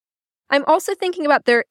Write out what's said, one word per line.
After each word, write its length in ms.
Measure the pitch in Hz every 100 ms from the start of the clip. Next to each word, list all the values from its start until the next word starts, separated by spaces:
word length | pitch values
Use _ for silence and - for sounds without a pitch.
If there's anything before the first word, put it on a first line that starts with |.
| _ _ _ _ _
I'm 140 | 285 277
also 280 | 320 -
thinking 300 | 392 370 359
about 220 | 294 277 -
their 180 | 240 -